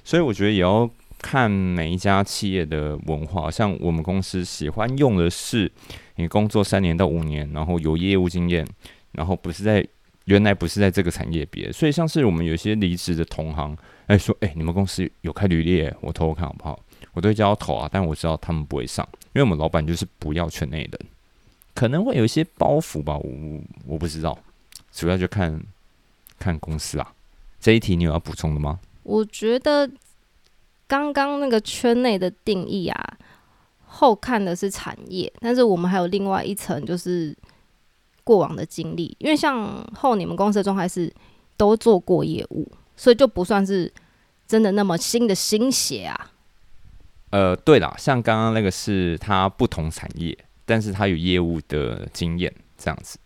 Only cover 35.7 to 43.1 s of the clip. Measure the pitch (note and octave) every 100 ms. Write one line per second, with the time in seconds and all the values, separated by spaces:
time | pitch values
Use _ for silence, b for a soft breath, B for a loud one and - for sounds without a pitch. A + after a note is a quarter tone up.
35.7 | F3 F3+ F#3+ F3+ G3 G3 F#3+ - G3+ -
36.7 | D3 C#3+ F3 F3+ F3+ D#3 - b b b
37.7 | _ _ _ _ _ - G#3 D3 D#3 D#3
38.7 | - D#3+ E3 E3 - D4 D4+ D#4 B3+ G3+
39.7 | - - G#3+ C4+ G#3+ E3+ E3+ G3+ G3+ F#3+
40.7 | F#3+ F3 F#3 E3 - b b b - G#3
41.7 | A3 A#3 F#3 - E3 D3+ D#3 - - -
42.7 | - _ - B3+